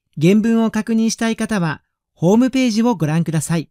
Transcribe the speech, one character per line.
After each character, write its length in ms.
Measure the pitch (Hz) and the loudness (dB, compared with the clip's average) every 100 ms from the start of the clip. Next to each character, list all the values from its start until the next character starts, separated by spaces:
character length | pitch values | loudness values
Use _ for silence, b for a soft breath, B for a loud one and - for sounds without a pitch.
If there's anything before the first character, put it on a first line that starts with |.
| _ - | _ 0
原 160 | 160 214 | 2 4
文 300 | 226 226 226 | 2 0 0
を 60 | |
確 220 | 220 214 | -2 -2
認 180 | 226 226 | -2 -2
し 40 | - | -2
た 140 | 226 | -4
い 60 | 226 | -4
方 240 | 220 214 | -4 -2
は、 240 | 165 135 _ _ _ | -4 -6 _ _ _
ホ 200 | - 165 | -2 2
ー 40 | 220 | 4
ム 120 | 254 | 2
ペ 200 | 269 254 | 0 0
ー 20 | |
ジ 100 | 214 | 0
を 140 | 233 185 | 0 0
ご 100 | 147 | -2
覧 180 | 160 | -2
く 80 | 165 | -2
だ 100 | 156 | -4
さ 160 | - 165 | -2 -4
い。 120 | - | -6